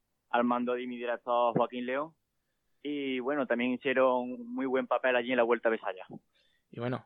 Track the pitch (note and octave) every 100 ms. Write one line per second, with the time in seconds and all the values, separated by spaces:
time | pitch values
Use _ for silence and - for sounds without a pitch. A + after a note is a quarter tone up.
0 | _ _ _ B2 A#2+ B2 B2 B2 B2 A#2+
1 | A#2+ A#2+ B2+ A#2+ A#2+ A2+ A#2+ B2 B2 C3+
2 | D#3 - _ _ _ _ _ _ C#3+ D3
3 | C#3 B2+ B2 D3 B2 A#2+ B2 B2 C#3 C3
4 | C3 B2+ B2 B2 A#2+ B2+ C3 C3 B2 A#2+
5 | C3 B2 A#2+ B2+ A#2 A#2 A2+ A2 G#2 F#2
6 | - - - _ _ _ _ A#2+ A#2+ A#2+